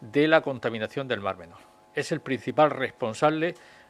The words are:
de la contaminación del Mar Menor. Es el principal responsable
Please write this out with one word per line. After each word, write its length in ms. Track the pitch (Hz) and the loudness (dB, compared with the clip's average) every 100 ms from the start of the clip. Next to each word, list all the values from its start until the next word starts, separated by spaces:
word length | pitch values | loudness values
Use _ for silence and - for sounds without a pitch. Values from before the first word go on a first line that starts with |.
de 260 | 117 143 156 | -2 2 6
la 140 | 160 | 4
contaminación 640 | 151 127 120 113 107 - 135 | 4 -2 -4 -4 -6 -4 -4
del 140 | 110 | -4
Mar 160 | 98 92 | -4 -6
Menor. 200 | 85 - - _ _ - | -10 -20 -20 _ _ -8
Es 160 | 139 | -4
el 100 | 160 | -4
principal 480 | - 127 - 131 151 | -2 -4 -2 4 4
responsable 840 | 131 120 - 120 110 151 156 170 170 - - - | 2 -6 -4 -6 0 0 2 -2 -6 -16 -20 -20